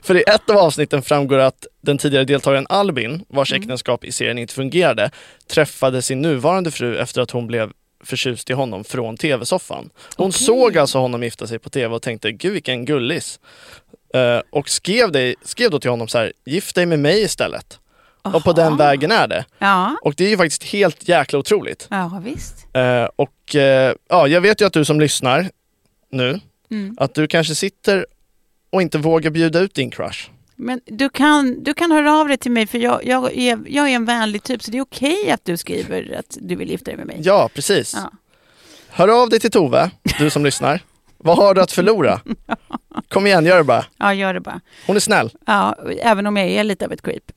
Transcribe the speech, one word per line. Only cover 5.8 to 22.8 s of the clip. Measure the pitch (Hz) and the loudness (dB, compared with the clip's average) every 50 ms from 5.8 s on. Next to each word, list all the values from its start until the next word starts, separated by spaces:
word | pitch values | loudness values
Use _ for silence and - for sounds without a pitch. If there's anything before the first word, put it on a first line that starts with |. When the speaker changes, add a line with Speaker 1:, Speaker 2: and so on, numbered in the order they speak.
| 143 131 127 127 | 0 0 0 -2
Speaker 1:
sin | 123 - 139 131 | -4 -4 -4 -2
nuvarande | 147 170 147 123 123 156 180 190 185 165 | 0 -2 -2 0 0 0 0 0 -2 -4
fru | 143 - - 120 110 | -6 -4 -4 -4 -2
efter | - 123 - - - | -4 -6 -6 -4 -6
att | 123 - | -6 -4
hon | - 123 120 | -4 -8 -6
blev | 113 117 117 110 95 - _ _ _ _ _ - | -4 -4 -4 -4 -6 -8 _ _ _ _ _ -12
förtjust | - 135 - - 135 120 107 - - | -10 -8 -6 -4 -6 -6 -8 -8 -6
i | 127 | -4
honom | 135 135 120 104 92 107 | -4 -4 -6 -6 -12 -12
från | - - 127 117 110 113 | -10 -8 -8 -8 -8 -8
T | 107 - 156 139 | -6 -2 -2 -2
V-soffan. | 117 117 - 185 180 - - - 67 - - _ _ - - - | -2 -2 -4 -4 -4 -4 -10 -14 -14 -14 -18 _ _ -20 -20 -4
Hon | - 180 190 | -2 -2 -2
Speaker 2:
Okej. | 180 - - | -2 0 2
Speaker 1:
såg | - 233 262 254 226 - | 2 4 4 4 4 4
alltså | 165 143 131 - 131 | 2 2 2 2 0
honom | 127 123 123 117 120 | 0 0 -2 -4 -6
gifta | 117 - - - | -8 -8 -10 -10
sig | 110 117 113 | -10 -10 -10
på | _ - | _ -8
T | - 139 120 | -4 -4 -4
V | 113 117 | -2 -4
och | 113 | -6
tänkte, | - 127 113 107 - 208 | -6 -8 -10 -4 -6 -6
"Gud, | - - - 180 208 | -6 -4 -6 -4 -4
vilken | 175 - - 127 120 123 | -4 -4 -4 -6 -4 -2
gullis." | 120 151 135 117 127 170 147 - - - _ _ - - - - - - - _ _ - _ _ _ - | -2 -2 -2 -2 -2 -4 -6 -8 -10 -16 _ _ -20 -20 -20 -20 -20 -20 -20 _ _ -20 _ _ _ 0
Eh, | 127 127 120 120 113 - _ | 2 2 2 2 0 -4 _
och | - 147 - - | -6 -6 -4 -4
skrev, | - - _ 170 196 240 240 196 | -8 -6 _ -2 0 2 0 2
dig, | 156 135 127 127 110 _ _ | 0 0 -2 -2 -4 _ _
skrev | - - - 240 226 | -16 -6 -2 -2 0
då | 151 131 | 0 -2
till | - 127 | -2 -2
honom | 123 117 117 | -4 -4 -4
så | 110 - | -2 -2
här, | 120 110 90 - _ _ | -2 -2 -2 -6 _ _
"Gift | 127 139 190 - - - | -6 -6 -6 -6 -4 -2
dig | 180 175 | -2 0
med | 175 165 151 | 0 0 0
mig | 143 147 180 214 | 2 2 2 2
istället." | 214 175 - - 123 87 60 57 - _ - _ _ _ _ _ _ _ _ _ | 0 -2 -2 -4 -4 -4 -4 -10 -14 _ -20 _ _ _ _ _ _ _ _ _
Och | _ 196 190 165 151 | _ -2 -2 0 2
på | 190 170 | 2 4
den | 160 165 | 4 4
Speaker 2:
Aha. | 160 151 | 2 4
Speaker 1:
vägen | 143 151 143 139 139 143 170 | 4 4 4 4 2 0 0
är | 226 208 147 | 2 2 2
det. | 110 87 85 - _ _ _ | 0 -2 -6 -6 _ _ _
Speaker 2:
Ja. | 202 196 196 180 185 214 294 381 | 0 2 2 2 0 -2 -4 -4
Speaker 1:
Och | - 151 143 | -4 -4 -2
det | - 180 | 0 0
är | 202 | 0
ju | 220 | 2
faktiskt | 185 175 160 - - - | 2 2 0 0 -8 -8
helt | - - 202 196 175 - _ - - | -6 0 2 2 2 2 _ -2 2
jäkla | 175 160 135 - - 143 | 2 2 2 0 -2 -4
otroligt. | 139 - 208 196 - - - _ - - | 0 0 0 0 0 -6 -12 _ -10 -8
Speaker 2:
Ja, | 208 196 180 170 180 196 170 | -6 -6 -6 -6 -8 -12 -12
visst. | 233 311 - - - - - - - - | -12 -12 -12 -12 -14 -16 -20 -20 -6 -2
Speaker 1:
Eh, | 131 | 0